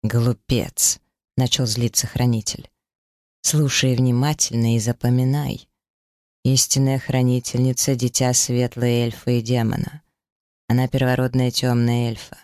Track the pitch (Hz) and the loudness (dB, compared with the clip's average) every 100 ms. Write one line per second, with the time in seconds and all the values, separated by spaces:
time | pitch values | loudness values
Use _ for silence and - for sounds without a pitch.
0 | 110 120 117 117 _ 123 - - - - | 0 0 0 -2 _ -2 -2 -2 -2 -2
1 | _ _ _ - 123 - 123 107 120 - | _ _ _ -2 0 0 -2 -2 -2 -2
2 | 117 - 123 113 104 - - _ _ _ | -4 0 0 0 -4 -10 -14 _ _ _
3 | _ _ _ _ - 151 143 - 131 123 | _ _ _ _ -2 0 2 2 0 2
4 | 127 123 143 151 - 117 113 117 113 120 | 2 2 0 0 -2 0 2 2 0 -2
5 | 123 123 127 143 139 - - _ _ _ | 0 2 2 0 -4 -8 -12 _ _ _
6 | _ _ _ _ 127 131 - 135 135 135 | _ _ _ _ 0 2 2 0 2 0
7 | - 131 123 123 - 123 131 123 - 127 | -2 0 2 0 -2 0 0 0 -2 0
8 | 123 - 127 123 - 123 123 120 120 120 | -2 0 0 0 0 0 -2 0 0 2
9 | 120 - - 123 113 123 113 - - 151 | 0 -4 -2 -2 0 0 0 -2 -6 -10
10 | _ _ _ _ _ _ _ 120 127 135 | _ _ _ _ _ _ _ 0 0 0
11 | 127 127 127 127 123 120 127 120 120 120 | 0 0 0 0 0 0 0 2 2 0
12 | 120 110 - - | -2 -6 -14 -20